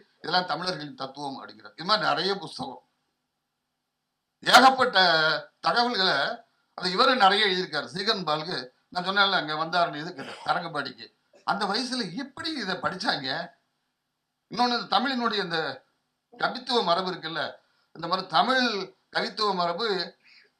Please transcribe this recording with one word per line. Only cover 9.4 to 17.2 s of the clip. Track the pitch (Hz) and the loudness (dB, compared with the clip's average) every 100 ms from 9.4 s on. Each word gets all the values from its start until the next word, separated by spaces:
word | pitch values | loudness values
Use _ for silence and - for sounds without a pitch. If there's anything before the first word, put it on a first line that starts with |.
| 151 | -2
வந்தாருன்னு, | 156 165 180 165 147 | -4 -2 0 0 -2
இது | 170 | -10
கேட்டேன், | 135 131 - | -12 -14 -8
தரங்கம்பாடிக்கு. | - 165 170 147 127 117 110 _ _ _ | -4 -4 -4 -6 -8 -12 -20 _ _ _
அந்த | - 190 | -4 -2
வயசுல | 202 220 240 254 185 | -2 -2 -4 -6 -6
எப்படி | 190 277 - 330 | -8 -10 -10 -8
இதை | 294 190 | -6 -6
படிச்சாங்க? | 175 151 185 214 165 131 156 175 _ _ _ _ _ _ _ _ _ _ | -4 -4 -4 -4 -4 -4 -6 -8 _ _ _ _ _ _ _ _ _ _
இன்னொன்னு, | 185 247 233 | -2 0 0
இந்த | 170 | 0
தமிழினுடைய | 196 269 247 226 208 | 0 2 0 0 -2
இந்த | 175 165 147 - _ _ _ _ _ - | -2 -2 -4 -8 _ _ _ _ _ -4
கவித்துவ | 175 247 - 240 | -4 -2 0 0
மரபு | 185 175 185 | 4 2 0
இருக்குல்ல, | 160 | -6